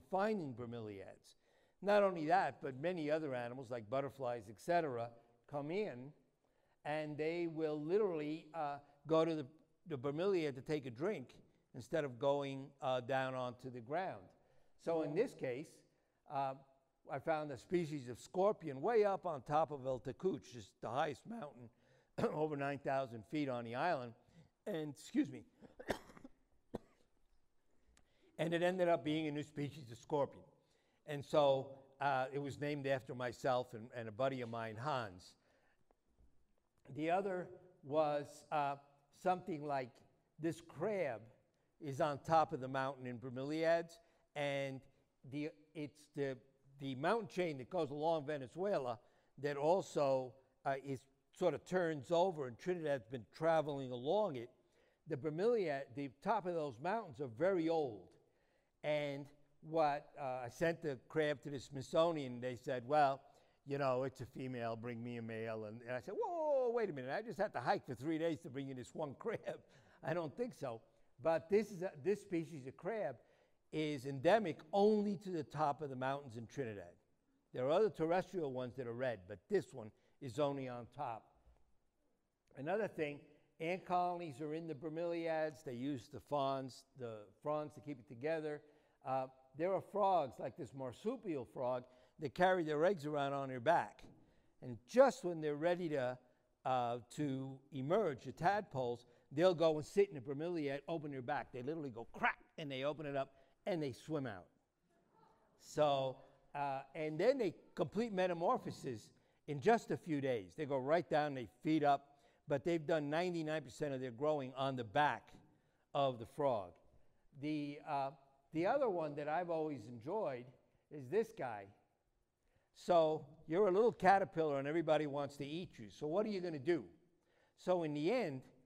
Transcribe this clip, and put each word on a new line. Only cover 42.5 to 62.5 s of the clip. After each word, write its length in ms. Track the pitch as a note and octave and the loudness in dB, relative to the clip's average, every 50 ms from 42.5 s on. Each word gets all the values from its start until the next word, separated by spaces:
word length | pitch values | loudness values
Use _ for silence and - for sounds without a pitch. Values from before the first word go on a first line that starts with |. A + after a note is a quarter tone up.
| D#3+ | 0
of 60 | B2+ | -6
the 80 | B2+ C3 | -4 -2
mountain 380 | C3+ C3+ C3 C3+ C#3+ C3 B2+ | -2 0 -2 -2 -4 -6 -8
in 120 | B2 B2 A2+ | -8 -8 -8
bromeliads, 800 | B2 C3+ A#2+ B2+ C3+ D3 D#3 D#3+ D#3+ D#3+ E3+ E3+ E3+ E3 - - _ _ _ _ _ _ - | -8 -8 -6 -4 -4 -2 0 2 4 4 4 4 2 -4 -12 -20 _ _ _ _ _ _ -6
and 460 | D3 C#3+ C#3+ C#3 C#3 C#3 C3+ C3+ B2+ - - _ _ _ _ _ _ - C3 | -4 -2 -2 0 -2 -2 -4 -4 -8 -10 -16 _ _ _ _ _ _ -16 -10
the, 200 | B2+ D3 D3 D#3 - - - _ - | -6 -6 -6 -6 -8 -12 -20 _ -10
it's 340 | D#3+ D3 C3 - - - _ - | -8 -8 -8 -10 -16 -20 _ -4
the, 220 | D3 C#3 C3+ C3 A#2+ - _ _ _ _ - - - | -2 -2 -2 -2 -6 -12 _ _ _ _ -20 -16 -8
the 140 | C#3 C3+ C3 | -6 -6 -4
mountain 340 | B2 D3 F3 A3 A#3 G3+ - | 0 2 2 2 2 0 -4
chain 300 | - F3+ F3+ E3 D3 C3 | -2 0 0 0 0 -4
that 100 | A#2+ - | -8 -4
goes 220 | F#3 F3 D#3 B2+ | -2 0 0 0
along 360 | D3 D3 D3+ E3 E3 D#3 C3+ | -2 0 2 2 2 2 0
Venezuela 720 | C#3+ D3+ C#3 C3 A#2 - D#3+ F#3+ G#3 F#3+ D3+ C3 B2 A2+ - _ _ _ _ _ _ - - | -2 -4 -4 -6 -8 -6 -2 0 2 2 0 0 -2 -4 -6 _ _ _ _ _ _ -12 -4
that 160 | C3+ D3 C#3+ C#3 | -4 -2 0 2
also, 720 | C#3+ D#3+ F3+ F#3+ - - - D#3+ C#3+ C3+ C3+ C3 B2+ B2 A2+ - _ _ _ _ - | 4 4 4 4 2 0 0 2 4 4 4 2 0 -4 -10 -16 _ _ _ _ -2
uh, 120 | C#3+ C3+ C#3 - | -2 -2 -2 -2
is, 140 | C#3 C3+ A#2 - _ _ _ _ _ _ - | -6 -6 -6 -8 _ _ _ _ _ _ 0
sort 140 | F3+ E3+ | 2 2
of 120 | C#3+ A#2+ - | 2 0 -4
turns 460 | - F3 F#3 F3 D#3+ D#3+ C#3+ A#2 - | -2 0 2 2 2 0 -2 -2 2
over, 360 | E3+ E3+ F3+ G3 E3+ D3+ C3+ | 4 4 4 4 2 -2 -6
and 120 | B2+ A#2 - | -6 -8 -6
Trinidad's 480 | - F3+ F#3 F3 D#3 D3 C#3+ C3 - | -4 -2 -2 -2 0 0 0 -2 -2
been 180 | - C3+ A#2+ G#2 _ - | -6 -10 -10 -10 _ -6
traveling 540 | - D#3+ E3 E3 D#3+ D3 D3+ C#3+ C#3 C3+ B2 | 0 2 4 4 4 4 2 -2 -4 -4 -6
along 460 | B2+ A#2+ B2 D3 F#3 G#3+ G#3+ F#3 C#3 | -6 -4 0 2 2 2 2 0 -2
it. 120 | A#2+ A#2 - _ _ _ _ _ _ _ _ _ _ - D#3 | -6 -8 -10 _ _ _ _ _ _ _ _ _ _ -8 -6
The 80 | D#3+ | -6
bromeliad, 640 | B2+ C#3 D#3 D3+ E3 G3 A#3+ B3 A3 F#3 D#3 C#3 C#3 C#3 - A2+ | -4 -2 -4 0 2 4 4 4 4 2 0 0 -2 -4 -8 -8
the 160 | C#3+ C#3+ C3+ - _ | -8 -8 -8 -8 _
top 240 | - F#3+ A#3 G3+ D#3+ | 0 0 0 2 0
of 80 | F#3 F3 | 0 -2
those 240 | E3 D3+ C#3+ A2+ A2+ | -2 -2 -4 -6 -4
mountains 380 | D3 F3+ G#3+ A3+ G#3 E3 A#2+ A#2+ | -2 -2 -2 -2 -4 -8 -8 -8
are 60 | D3 | -8
very 420 | B2 A2 A2+ E3 F#3+ G3 F3 D#3+ E3 | -6 -2 2 4 4 4 4 4 4
old, 400 | E3 D#3+ D3 B2 G#2 F#2 F2 - - _ _ _ _ _ _ _ _ _ _ _ _ - | 2 2 2 0 -4 -8 -14 -18 -20 _ _ _ _ _ _ _ _ _ _ _ _ -6
and 440 | - D3+ D3+ D3 D3 C#3+ C#3 C#3+ C#3+ C3+ - _ - _ _ _ - D#3 | -2 0 0 0 0 -2 -4 -6 -8 -12 -16 _ -20 _ _ _ -10 -2
what, 420 | D#3+ E3 D#3 D3 C#3 D3 - - - D3 | 2 4 4 4 2 0 -4 -10 -12 -8
uh, 220 | D3 C3 B2+ B2+ B2 | -6 -4 -4 -4 -6
I 40 | A#2+ | -8
sent 320 | - - E3+ E3 E3+ D#3+ | -4 0 0 0 0 0
the 160 | E3 D3+ C3+ A2+ - - | -4 -4 -6 -6 -8 -4
crab 340 | - D#3+ D3+ D3 D3 A#2+ | 0 2 2 2 0 -2
to 80 | - D3 | -4 -8
the 80 | C#3+ B2 | -8 -8
Smithsonian, 760 | - - C#3+ C3+ B2 - - D#3+ E3 F3 E3 D3+ C#3 B2+ B2 | -10 -8 -10 -10 -6 0 4 4 4 4 2 0 -4 -6 -6
and 80 | A#2+ | -6
they 120 | B2 B2+ | -6 -6